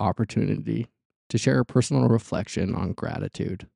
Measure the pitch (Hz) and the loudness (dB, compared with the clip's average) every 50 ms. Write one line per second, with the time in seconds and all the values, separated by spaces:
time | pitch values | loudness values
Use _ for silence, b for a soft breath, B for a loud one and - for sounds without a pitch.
0 | 110 90 - - 110 - - - 107 101 107 - 107 110 110 113 117 - _ _ | 0 0 0 0 -2 -2 0 0 0 0 0 -2 -4 -4 -4 -4 -4 -6 _ _
1 | _ _ _ _ _ - - 120 - 135 135 131 127 - - 127 120 - 147 131 | _ _ _ _ _ -4 -4 0 2 2 2 2 2 2 2 2 2 4 2 4
2 | 127 120 113 113 - - - - 101 - - - 92 92 - - 98 90 - - | 6 6 4 4 2 -2 -6 -6 -6 -4 -4 -2 -2 -2 -2 -2 -2 -4 -4 -4
3 | - - - - 101 - - - - 87 92 95 - - _ | -6 -6 -4 -6 -6 -6 -6 -6 -6 -6 -6 -8 -12 -16 _